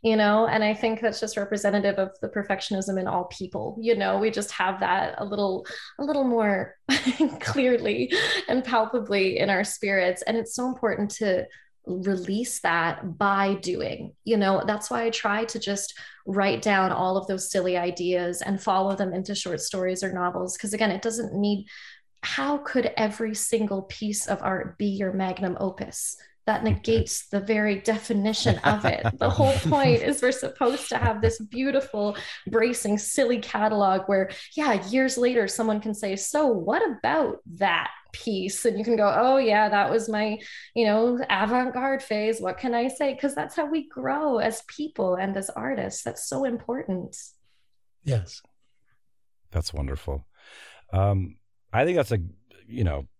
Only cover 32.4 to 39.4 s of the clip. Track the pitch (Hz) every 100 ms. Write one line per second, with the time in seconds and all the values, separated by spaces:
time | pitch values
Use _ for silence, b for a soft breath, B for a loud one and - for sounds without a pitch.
32.4 | - 226 233 240 208 208 - - 240 240
33.4 | - 220 214 214 196 190 190 196 190 B
34.4 | B - 294 202 185 254 262 247 247 240
35.4 | 196 - 220 214 220 208 202 196 - 294
36.4 | 294 208 165 349 415 233 233 302 277 -
37.4 | - 170 196 165 - - _ - - 196
38.4 | 190 - 233 208 214 226 208 - 247 269